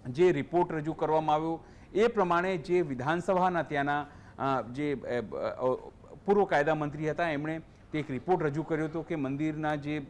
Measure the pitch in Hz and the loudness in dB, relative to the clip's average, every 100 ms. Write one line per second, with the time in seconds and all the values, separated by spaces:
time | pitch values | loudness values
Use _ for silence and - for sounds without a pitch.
0 | 127 127 180 147 123 170 175 160 151 151 | -6 4 4 4 2 2 2 0 -4 -2
1 | 156 156 156 151 160 160 - - - 190 | 2 2 4 2 0 -4 -10 -20 -4 2
2 | 233 220 180 170 185 185 139 175 160 127 | 2 4 2 2 2 -2 2 2 2 -2
3 | 131 170 170 180 185 170 147 143 143 147 | 0 0 2 2 2 0 -2 -2 0 -2
4 | 143 - - - 135 131 110 123 147 131 | -4 -14 -16 -4 -2 0 -2 -4 -2 -2
5 | - 123 104 69 104 - 127 127 - - | -2 -4 -4 -4 -4 0 0 0 -6 -18
6 | - - - 208 190 151 147 156 147 151 | -20 -8 2 2 4 4 2 2 -2 -4
7 | 156 151 170 143 151 160 - - - 151 | -4 -2 -2 -2 -4 -6 -10 -20 -8 -6
8 | 139 127 165 180 151 143 160 160 160 165 | -4 -4 0 2 2 -2 -2 -2 -2 -4
9 | 147 160 131 139 156 151 151 151 147 151 | -4 -4 -2 -2 -2 -2 -2 -4 -4 -6